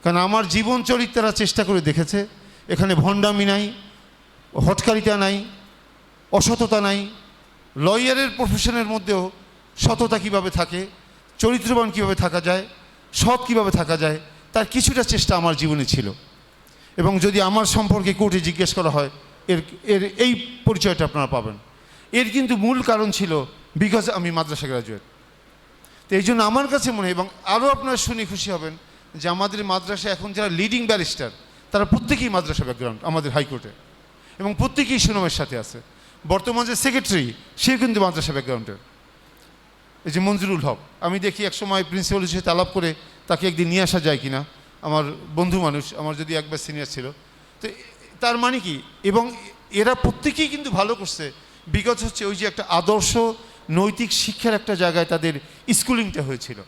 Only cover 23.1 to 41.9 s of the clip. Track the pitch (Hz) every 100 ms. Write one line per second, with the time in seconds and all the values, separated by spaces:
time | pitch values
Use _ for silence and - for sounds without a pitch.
23.1 | - 196 156 127 - - 156 208 220 202
24.1 | 202 175 165 156 147 143 127 110 107 -
25.1 | - - - - - - - - - -
26.1 | 190 190 240 214 240 277 277 240 226 185
27.1 | 175 190 - - 220 269 269 277 254 -
28.1 | 233 202 190 196 180 160 160 - - -
29.1 | 160 160 180 202 202 202 185 175 196 208
30.1 | 185 202 196 208 170 208 240 233 214 160
31.1 | - 127 - - - - 202 202 - 226
32.1 | 269 240 190 156 156 139 123 123 110 123
33.1 | 160 147 131 139 131 107 98 - - -
34.1 | - - - 196 208 262 277 247 254 -
35.1 | 208 175 - 143 120 107 120 - - -
36.1 | - 156 190 190 233 233 240 269 254 -
37.1 | 190 123 113 - - - 262 247 214 190
38.1 | 160 156 139 127 123 107 98 - - -
39.1 | - - - - - _ _ - - 175
40.1 | 156 190 202 190 180 147 113 - - 170
41.1 | 190 196 - 202 - 202 196 170